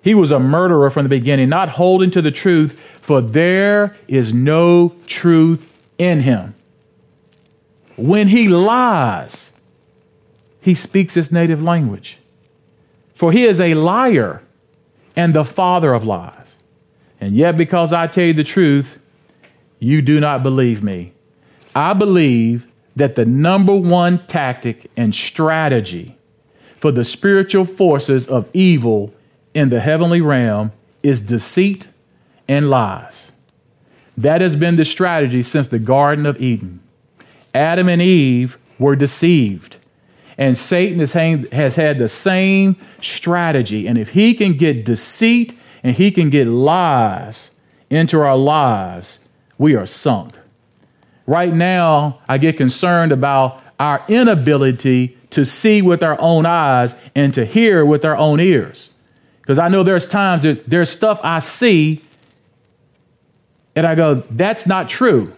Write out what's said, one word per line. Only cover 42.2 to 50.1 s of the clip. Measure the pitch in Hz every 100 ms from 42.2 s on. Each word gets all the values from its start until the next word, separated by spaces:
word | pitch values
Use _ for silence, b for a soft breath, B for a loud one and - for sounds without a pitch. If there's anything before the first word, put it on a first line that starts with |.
| 190 185 190 190 196 185 B B
strategy. | - - - 175 170 147 107 107 101
And | 117
if | 104
he | 185 220
can | 226 202
get | 143 160 131
deceit | 107 113 - - 226 240 233 B B B
and | 127 123
he | 196
can | 185 156
get | 143 120
lies | 120 139 175 170 131 110 95 104 110 - b b b b
into | 151 165 160
our | 143 131
lives, | 139 156 135 107 92 87 92 - _ _ _ _
we | 147
are | 123 92
sunk. | - 147